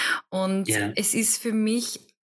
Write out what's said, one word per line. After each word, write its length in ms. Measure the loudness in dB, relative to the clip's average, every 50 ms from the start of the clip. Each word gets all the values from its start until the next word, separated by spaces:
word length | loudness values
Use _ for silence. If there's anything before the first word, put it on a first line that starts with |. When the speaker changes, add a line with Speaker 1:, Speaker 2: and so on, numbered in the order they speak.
| 0 0 0 -2 -4 -6
Speaker 1:
Und 380 | -4 -2 0 0 0 0 0 2
Speaker 2:
Ja. 240 | 0 0 0 0 -2
Speaker 1:
es 160 | 0 0 0 2
ist 280 | 2 2 2 0 0 0
für 100 | -2 0
mich... 480 | 0 2 2 0 0 -2 -4 -8 -10 -14 _ _ _ _